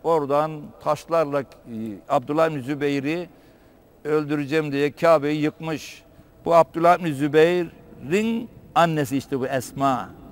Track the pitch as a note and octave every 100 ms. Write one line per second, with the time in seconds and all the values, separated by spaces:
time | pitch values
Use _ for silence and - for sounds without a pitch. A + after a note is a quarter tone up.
0 | D3+ E3 C#3+ C#3+ D#3 D#3 D3 - - D3+
1 | - E3 D3+ C#3+ C3+ - - A2+ A2 G2+
2 | - C#3 B2 D3+ D#3+ D3+ B2 D3 C#3+ C#3
3 | C3+ E3 F3 - - - _ _ _ _
4 | D3 D3+ D3 D3+ C#3 D#3 D3+ C#3 D3 -
5 | E3 D#3+ C#3+ D3+ D3+ - D#3+ D#3 - -
6 | - - - - - E3+ D#3+ E3 E3+ F3
7 | F3 C3+ D3 D3+ E3 F3+ E3 - - -
8 | B2 F#3 A3 A3+ A#3 - - - E3+ D#3
9 | C#3 C3+ - C3+ B2+ C3+ A#2 - C#3 B2
10 | F#2 - -